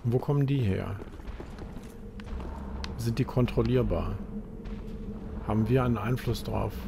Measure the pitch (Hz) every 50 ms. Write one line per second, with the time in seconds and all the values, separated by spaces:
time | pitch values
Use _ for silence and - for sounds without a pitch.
0 | - 120 117 127 - - 143 143 139 131 143 139 120 98 92 95 95 92 98 98
1 | - - - - - - - - - - - - - - - - - - - -
2 | - - - - - - - - - - - - - - - - - - - -
3 | 113 117 117 127 123 - - 127 123 120 - 135 113 117 123 127 117 104 87 -
4 | 82 - 98 - - - - - - - - - - - - - - - - -
5 | - - - - - - - - - - 107 110 110 107 123 131 127 123 117 104
6 | 101 104 127 120 - 123 110 - - 107 107 101 104 107 - - -